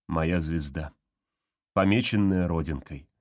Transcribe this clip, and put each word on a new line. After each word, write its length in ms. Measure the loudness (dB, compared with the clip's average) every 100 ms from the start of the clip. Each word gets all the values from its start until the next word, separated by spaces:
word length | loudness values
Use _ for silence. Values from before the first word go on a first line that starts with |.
| -6
моя 340 | -2 0 0
звезда, 520 | -2 -4 -4 -8 -10 _ _ _ _ _ _ _ _
помеченная 720 | 2 4 4 2 2 2 2 0
родинкой. 600 | -2 -2 -6 -8 -16 -18 _